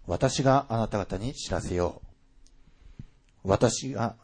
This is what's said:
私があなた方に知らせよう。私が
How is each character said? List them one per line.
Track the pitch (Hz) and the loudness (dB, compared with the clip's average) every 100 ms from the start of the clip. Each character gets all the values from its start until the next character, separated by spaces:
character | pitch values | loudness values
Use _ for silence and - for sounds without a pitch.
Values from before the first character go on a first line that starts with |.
| - | -6
私 | 85 131 139 | 0 0 2
が | 135 135 - | 4 4 2
あ | 113 | -2
な | 107 | 0
た | 107 | -2
方 | 90 92 | -2 -4
に | 117 | -6
知 | 147 - | -8 -4
ら | 87 | -4
せ | - 90 | -2 0
よ | 87 - | 0 -2
う。 | - - _ - - - - _ - - - _ _ _ | -16 -20 _ -20 -20 -20 -20 _ -20 -18 -18 _ _ _
私 | 95 101 123 - 131 | 0 4 4 2 -4
が | 120 117 - | -4 -4 -4